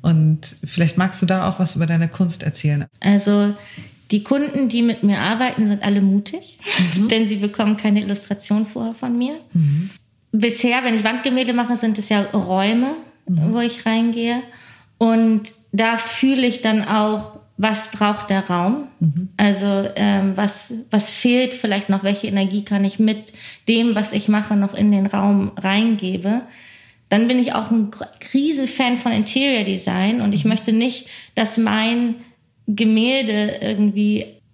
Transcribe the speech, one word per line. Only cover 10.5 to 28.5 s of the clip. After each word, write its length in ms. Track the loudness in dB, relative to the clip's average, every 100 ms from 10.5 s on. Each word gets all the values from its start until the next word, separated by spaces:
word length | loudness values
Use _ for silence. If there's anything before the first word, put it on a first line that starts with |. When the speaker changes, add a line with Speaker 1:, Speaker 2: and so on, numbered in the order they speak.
| 0 0 2
Speaker 2:
wenn 120 | 0 0
ich 80 |
Wandgemälde 500 | 0 -2 0 0 0
mache, 220 | 0 0 0
sind 200 | 0 -2
es 120 | 0
ja 120 | 0
Räume, 680 | 0 -2 0 0 2 2 0 -4 -12 _ -2
Speaker 1:
Mhm. 260 | 0 2
Speaker 2:
wo 60 | 0
ich 240 | -2 -2 -2
reingehe. 580 | 0 0 0 -2 -4 -6 -20 -20 -20 _ _
Und 540 | 2 4 4 2 -2 -18 _
da 260 | 0 0 0
fühle 480 | -4 0 2 2 0
ich 160 | 0
dann 220 | 0 0
auch, 560 | 0 0 0 -2 -6 -18 _ 2
was 300 | 2 2 -6
braucht 420 | 0 0 0 -2
der 160 | -2 0
Raum? 420 | 0 0 -2 -6 _
Speaker 1:
Mhm. 300 | 0 0 -6 0
Speaker 2:
Also, 280 | 2 2 0 0 -2 -2
ähm, 380 | 0 2 0 0
was, 380 | -2 -2 -8 -10 -2
was 220 | -2 0 -2
fehlt 400 | 2 2 0 -2
vielleicht 340 | -2 -2 0
noch? 140 | -2
Welche 240 | 0 -4 -2
Energie 360 | -2 0 -2
kann 200 | -2 0 0
ich 140 | 2
mit 340 | 0 0 -8 -20 -20 -8 0
dem, 280 | 2 2 0
was 160 | -2
ich 160 | -2 0
mache, 280 | 0 2 0
noch 200 | 0 2
in 160 | 2
den 160 | 4 2
Raum 440 | 0 2 2 0 -4
reingebe? 840 | 0 2 2 0 -2 -4 -2 -4 -4 -20 -20 -20 -20 _ _
Dann 220 | 2 2
bin 100 | 2
ich 140 | 0
auch 180 | -2 0
ein 200 | 0 0
gr-, 160 | -6 -16 -16 -4
Riesenfan 640 | 0 0